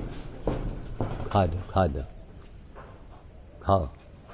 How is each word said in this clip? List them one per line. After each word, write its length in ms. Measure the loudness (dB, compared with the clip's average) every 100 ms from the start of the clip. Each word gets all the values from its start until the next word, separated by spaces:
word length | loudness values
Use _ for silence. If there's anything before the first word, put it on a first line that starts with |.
| -2 -6 -8 -2 0 0 -2 -4 -6 -2 0 0 2
खा 140 | 6 6
दो, 120 | 4 2
खा 160 | 4 6
दो, 140 | 4 -4 -8 -14 -14 -16 -16 -16 -14 -14 -16 -16 -16 -16 -16 -16 -6
खाओ, 260 | 4 6 4 -6 -18 -18 -16